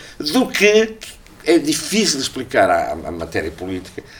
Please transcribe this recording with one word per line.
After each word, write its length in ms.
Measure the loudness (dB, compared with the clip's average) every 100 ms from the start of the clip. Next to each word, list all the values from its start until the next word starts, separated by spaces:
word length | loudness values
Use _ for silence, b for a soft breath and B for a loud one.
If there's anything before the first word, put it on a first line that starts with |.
| B B
Do 280 | -2 0 0
que 480 | 2 6 6 2 -4 -16 -18 -20 -6
é 120 | 2 2
difícil 640 | 2 -4 0 0 2 0
explicar 500 | -6 -8 -2 2 4
à, 220 | 2 0
à 200 | -6 -8
matéria 380 | -8 -6 -4 -6
política 540 | -8 -8 -8 -10 -16 -16